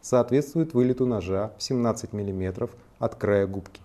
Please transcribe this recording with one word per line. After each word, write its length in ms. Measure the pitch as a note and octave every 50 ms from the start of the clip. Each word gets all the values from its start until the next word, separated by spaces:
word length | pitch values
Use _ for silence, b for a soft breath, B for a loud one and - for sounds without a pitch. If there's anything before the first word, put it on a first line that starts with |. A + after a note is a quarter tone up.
соответствуют 720 | - - - B2+ A#2+ - C3+ C#3 - - - E3+ D#3+ D#3+ -
вылету 340 | A#2+ B2+ B2+ B2+ B2 C3
ножа 460 | B2 A#2+ G#2 F2 F2+ F#2+ F#2+ G#2 A2 - -
в 40 | -
семнадцать 500 | - C3+ B2 A#2+ A#2 A2 A#2 - - -
миллиметров 580 | G#2 G#2 G2 F#2+ F#2+ F#2 F#2+ F#2+ G2+ A2+ - - b b b b b
от 180 | A#2 A#2 -
края 300 | - - G#2 G2+ G2+ G2
губки. 360 | F#2+ G2 G2 F2+ - - -